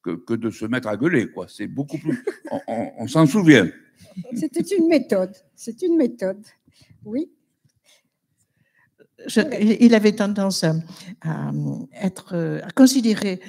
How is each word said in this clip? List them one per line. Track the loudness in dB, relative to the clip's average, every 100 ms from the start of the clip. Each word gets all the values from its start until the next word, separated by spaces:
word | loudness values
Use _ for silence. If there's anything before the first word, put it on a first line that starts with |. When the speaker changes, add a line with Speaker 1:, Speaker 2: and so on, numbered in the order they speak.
Speaker 1:
que, | -10
que | -10 -6
de | -4 -4
se | -8 -6
mettre | -6 -4
à | -4
gueuler, | 0 0 -2
quoi. | -6 -14
C'est | -12 -10
beaucoup | -8 -8 -8
plus, | -6 -6 -6 -12
<laughs> | -10
on, | -12 -8
on, | -8 -8 -10
on | -4
s'en | 2 2
souvient. | 4 6 6 6 -2 _ _ -20 -18 -12
Speaker 2:
C'était | -8 -6 -6 -4 0
une | 2
méthode. | 2 2 -2 -2 -8 _ _
C'est | -16 -6
une | -2 0
méthode. | 0 -2 -8 -8 -16 _ _ _ _ -20
Oui. | -10 -8 -8 _ _ _ _ _ _ _ _ _ _ _ _ _ _ _ _ _ _ _ -4
Speaker 3:
Je, | 0 0 2 2 6
il | 8
avait | 8 4
tendance | 2 -2 -2 -2 -2
à, | -2 -2 -4 -14 -20 -12
à | -8 -6 -6 -6 -6 -8 -12 -8
être, | -6 -6 -8 -6 -4 -6
à | -4
considérer | 4 6 6 0 0 -2 -6